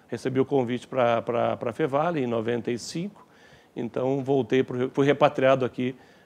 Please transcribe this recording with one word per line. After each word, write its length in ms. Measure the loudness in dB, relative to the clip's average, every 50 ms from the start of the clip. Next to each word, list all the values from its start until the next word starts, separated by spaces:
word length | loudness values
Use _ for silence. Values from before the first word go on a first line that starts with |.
| _ -10
recebi 320 | -8 -6 -4 -2 0 0
o 40 | 0
convite 440 | 2 2 0 0 0 -2 -6 -6 -4
pra, 340 | 0 2 2 4 2 2
pra, 340 | 0 -2 0 0 0 0 -2
pra 160 | -2 -4 -6
Fevale 480 | -4 -2 -2 0 0 0 0 0 -2 -2
em 60 | -2
noventa 460 | 0 -2 -2 0 -2 -2 -2 -2 -4
e 60 | -6 -6
cinco. 440 | -6 -8 -8 -8 -8 -8 -10 -16 -20 _ _ -20 -20 -20 -20 -20 _ _ -10
Então, 480 | -8 -8 -6 -4 -2 -2 -2 -2 -2 0
voltei, 400 | 0 0 0 2 2 2 2 2
pro, 260 | 0 -2 -4 -4 -2
fui 160 | 0 2 4
repatriado 580 | 4 4 4 4 2 4 4 4 4 4 4 2
aqui 300 | -2 -2 -4 -4 -4 -6 -8 -14 -20 _ _ _